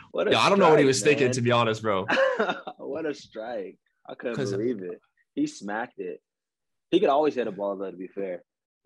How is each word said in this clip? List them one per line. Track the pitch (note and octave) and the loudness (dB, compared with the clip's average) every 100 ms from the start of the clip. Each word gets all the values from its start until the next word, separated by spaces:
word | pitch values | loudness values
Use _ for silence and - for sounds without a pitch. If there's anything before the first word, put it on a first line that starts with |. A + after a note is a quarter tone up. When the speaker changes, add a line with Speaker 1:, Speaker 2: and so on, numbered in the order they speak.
| - | -10
Speaker 1:
What | - F#3+ | -2 2
a | |
Speaker 2:
Yeah, | B2 | 4
I | C3 | 4
don't | G3+ | 6
know | F3+ | 6
what | D3+ | 8
he | C#3 | 6
Speaker 1:
strike, | |
Speaker 2:
was | B2+ | 4
thinking, | D3+ D3 B2+ | 4 4 2
Speaker 1:
man. | |
Speaker 2:
to | B2 | 2
be | A#2+ | 2
honest, | A#2+ A2+ A2 | 2 2 0
bro. | A2 F#2+ F#2 | 0 0 0
Speaker 1:
<laughs> | C5 C5+ B4 F#3+ - - - | 2 2 0 -2 -4 -8 -12
What | - C3+ D#3+ | -10 -6 -6
a | |
strike. | C#3+ - A2 A2 A#2 F#2+ - _ _ - | -6 -10 -12 -10 -8 -10 -14 _ _ -18
I | - | -10
couldn't | B2 A#2 | -8 -4
Speaker 2:
'Cause | C3 | -4
Speaker 1:
believe | G2 A#2 A2+ | -2 -2 -4
it. | F2+ - _ _ _ | -8 -12 _ _ _
He | - D3 | -4 -4
smacked | - G2 G#2+ B2 - | -4 -8 -6 -6 -10
it. | F#2 - _ _ _ _ _ _ _ | -10 -10 _ _ _ _ _ _ _
He | E3+ | 2
could | E3+ | 4
always | C#3 D3+ B2+ | 2 2 0
hit | A2 | -4
a | |
ball, | F#2+ G2+ G2 | -4 -6 -6
though, | F#2+ | -8
to | F2 | -10
be | F#2 | -12
fair. | - F#2+ F2 _ _ _ _ | -10 -8 -8 _ _ _ _